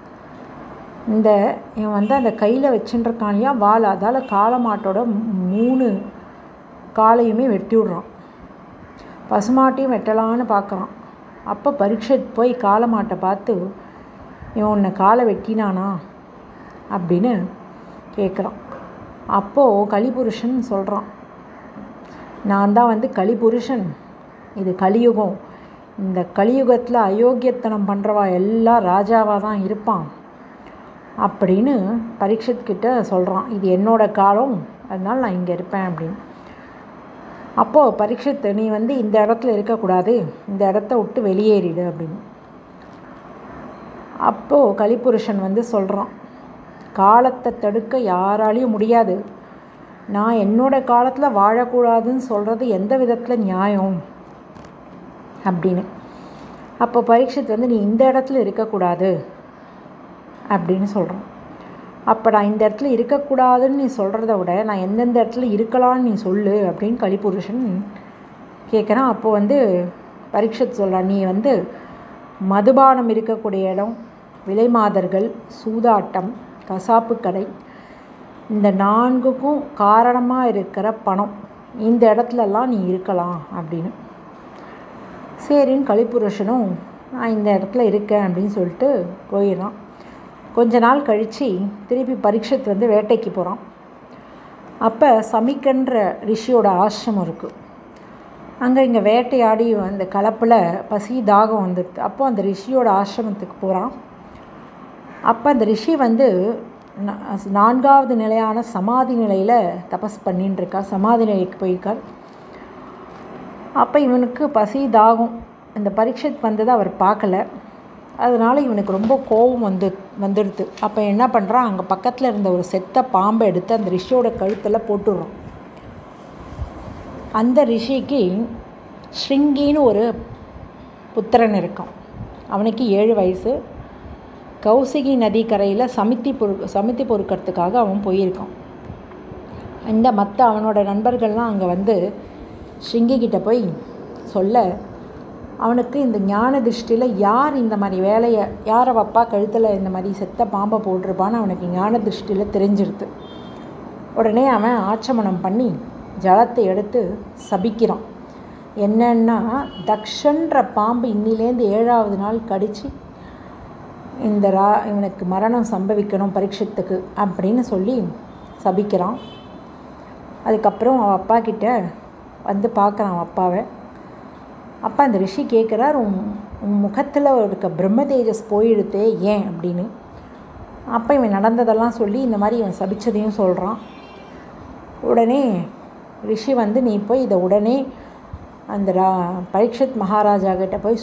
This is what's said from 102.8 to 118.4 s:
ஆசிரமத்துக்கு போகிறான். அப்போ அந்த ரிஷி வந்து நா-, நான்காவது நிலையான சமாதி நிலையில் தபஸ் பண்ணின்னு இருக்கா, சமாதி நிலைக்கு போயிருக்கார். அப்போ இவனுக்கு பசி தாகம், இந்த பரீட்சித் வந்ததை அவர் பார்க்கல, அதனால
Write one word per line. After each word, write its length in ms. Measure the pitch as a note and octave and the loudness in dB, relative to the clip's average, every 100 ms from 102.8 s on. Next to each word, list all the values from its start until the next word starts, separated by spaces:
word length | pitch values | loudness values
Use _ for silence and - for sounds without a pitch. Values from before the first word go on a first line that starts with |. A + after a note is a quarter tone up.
| A3+ | 4
ஆசிரமத்துக்கு 680 | F#3+ G3+ - A3 G3 F#3 - | 2 0 -4 -6 -6 -10 -8
போகிறான். 320 | F#3+ F#3 A#3 - - - - - - - - - - - - - | -2 -2 -2 -8 -18 -20 -20 -20 -20 -20 -20 -20 -20 -20 -20 -4
அப்போ 280 | - A#3 C#4+ | 0 2 2
அந்த 140 | C4 | 2
ரிஷி 320 | G#3+ A3 - D#4+ | 2 0 0 2
வந்து 640 | A#3+ A3+ C4 F3+ G3+ A#3 - - - - G3+ | 2 4 4 4 0 -4 -10 -20 -20 -10 -8
நா-, 440 | G3+ - G3 G3+ | -8 -8 -8 -2
நான்காவது 640 | G3 A3 B3+ C#4 C#4 C4 A#3 | 2 4 4 6 6 6 0
நிலையான 460 | A3 A3+ A3 A3 | 2 0 0 -2
சமாதி 520 | A3+ G3 G3 B3 B3+ | -4 -4 0 0 2
நிலையில் 560 | A#3+ G#3+ F#3+ G3 A#3+ F3+ F3+ - | 0 2 2 4 4 2 -4 -8
தபஸ் 300 | F#3 G#3+ G#3 G3 | -6 -6 -6 -4
பண்ணின்னு 260 | F3+ G3 | -2 -2
இருக்கா, 280 | F#3+ F3+ F#3+ | -2 -4 -4
சமாதி 440 | G3 F#3+ G#3 A#3 | -4 0 2 4
நிலைக்கு 420 | A3 G3 F3+ - F#3+ | 4 2 -2 -2 -2
போயிருக்கார். 300 | F3+ G3 A3+ - - - - - - - - - - - - - - - - - | -2 -4 -6 -10 -20 -20 -20 -20 -20 -20 -20 -20 -20 -20 -20 -18 -18 -18 -18 -6
அப்போ 280 | C#4 B3 D4 | -2 2 4
இவனுக்கு 500 | C4+ B3 B3 - D4+ | 4 2 0 -2 0
பசி 360 | A3+ G#3 C4+ C4+ | 0 0 0 2
தாகம், 440 | A3 A3 A3+ A#3 A#3 - - - G#3+ | 6 6 4 0 -4 -16 -20 -14 -6
இந்த 160 | G3+ G#3 | -4 0
பரீட்சித் 440 | A3+ A#3+ D4 - | -2 -2 -6 -2
வந்ததை 340 | A3 G#3+ A3 | -4 0 2
அவர் 160 | A#3+ F#3 - | 2 2 2
பார்க்கல, 460 | G3 G#3 G3+ F#3+ - - - - - - - - | 2 2 0 -2 -4 -10 -20 -20 -20 -20 -18 -2
அதனால 440 | B3 A#3+ | 0 2